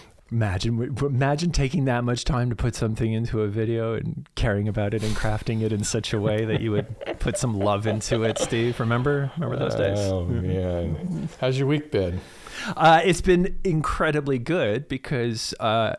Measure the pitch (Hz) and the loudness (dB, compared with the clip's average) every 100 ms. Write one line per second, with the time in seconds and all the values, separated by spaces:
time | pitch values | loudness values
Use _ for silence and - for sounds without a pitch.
0 | - - - 117 104 92 117 113 127 123 | -20 -20 -4 -2 0 0 0 -2 -2 -2
1 | 143 127 139 147 175 - 135 151 135 120 | 0 2 2 2 0 2 2 2 2 2
2 | 120 123 - 123 123 113 120 - 113 110 | 0 0 0 0 0 0 -2 0 -2 0
3 | 117 110 117 110 104 110 113 113 113 110 | 0 0 0 0 0 0 0 0 -2 -4
4 | - - - - 120 101 104 101 101 110 | -4 -8 -8 -2 0 2 0 0 0 0
5 | 104 - 107 107 - 113 110 107 107 113 | -2 0 0 0 -2 0 0 0 0 -2
6 | - 110 107 107 110 110 113 104 101 110 | -2 0 0 0 0 0 0 -2 -2 -6
7 | - - - - 127 101 104 101 110 107 | -8 -4 -2 -2 -2 0 2 2 0 -2
8 | - 117 110 - - 117 120 120 113 120 | 0 0 0 0 -2 0 0 0 0 2
9 | 139 143 139 165 - - - - 98 101 | 2 0 -2 -4 -4 -2 -2 0 0 0
10 | 98 92 87 113 92 92 90 87 87 78 | 0 0 0 -2 0 0 0 -2 -2 -4
11 | 180 165 160 - 131 131 135 151 147 104 | -4 -4 -6 -2 0 0 2 0 0 0
12 | 92 90 - - - - 226 - 160 160 | 0 -2 -8 -16 -14 -10 -6 4 8 8
13 | 185 165 185 175 - - 190 156 - - | 6 4 4 4 2 0 0 0 0 0
14 | 160 151 143 131 123 175 113 117 147 135 | 2 2 0 -2 0 0 2 0 -2 -6
15 | - 139 120 110 - - 113 113 107 | -4 -2 0 -2 -6 -2 0 2 0